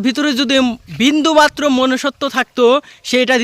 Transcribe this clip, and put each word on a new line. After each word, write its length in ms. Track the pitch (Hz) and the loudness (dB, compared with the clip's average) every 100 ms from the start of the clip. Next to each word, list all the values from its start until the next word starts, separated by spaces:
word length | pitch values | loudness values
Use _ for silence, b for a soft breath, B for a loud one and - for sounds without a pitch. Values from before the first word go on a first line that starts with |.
ভিতরে 260 | 226 247 294 247 | 0 -2 -2 -2
যদি 160 | 269 269 254 220 - 147 | 0 0 0 -4 -10 -2
বিন্দুমাত্র 600 | 254 302 302 311 403 - 294 254 | 0 2 2 4 2 2 -2 0
মনুষ্যত্ব 440 | 262 262 285 - 277 254 | 0 -2 -4 -4 -6 -4
থাকতো 280 | 240 - 240 277 B B - | -6 0 2 2 B B -4
সে 80 | 240 | -2
এটা 120 | 247 254 | 0 0